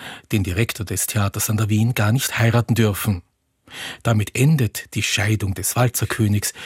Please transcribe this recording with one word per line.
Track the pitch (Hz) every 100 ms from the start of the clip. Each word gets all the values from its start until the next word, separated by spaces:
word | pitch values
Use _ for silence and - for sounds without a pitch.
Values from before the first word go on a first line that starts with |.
| - - -
den | 110
Direktor | 98 90 113 - 101
des | - -
Theaters | 110 98 107 -
an | 107
der | 107
Wien, | 107 113 123
gar | 107
nicht | 123 - -
heiraten | 113 117 117 113
dürfen. | 110 95 - 92 - _ _ _ _ - - -
Damit | - 110 104 -
endet | 135 156 113 - -
die | -
Scheidung | - - 101 110 98 95
des | 87 -
Walzerkönigs | 123 - 117 - 107 104 - -